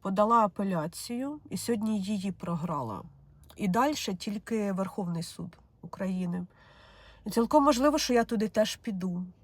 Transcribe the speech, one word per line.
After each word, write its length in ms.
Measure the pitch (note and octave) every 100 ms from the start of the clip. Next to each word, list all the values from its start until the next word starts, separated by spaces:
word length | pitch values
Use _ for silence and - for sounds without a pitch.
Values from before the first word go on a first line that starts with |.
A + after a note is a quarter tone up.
Подала 440 | G3 F#3+ G#3 A#3 G#3
апеляцію 920 | - G3 F3 D3+ - - A#3+ C4+ D4+ -
і 80 | -
сьогодні 440 | - A#3 G#3+ G#3+
її 300 | F#3+ G#3+ G3
програла. 720 | F3+ F3 E3+ E3+ D3 A#2 G2+ - - - - - -
І 120 | G3+
дальше 480 | G3 C#4 D4 - F#3
тільки 560 | - G#3 - A3+ G3+
Верховний 520 | F#3+ F#3+ - F3 E3+
суд 340 | E3 - E3+ - _ _
України. 640 | F3 - F#3+ F#3 F3+ F3+ F3+ _ - - - - - - -
І 40 |
цілком 340 | A#3 A#3 D4+
можливо, 340 | C#4+ A#3+ C#4+ D4
що 160 | -
я 100 | A#3+
туди 240 | A#3 A3+ G#3+
теж 280 | G#3+ G#3+ -
піду. 480 | - F#3+ F#3 F3 F3+ -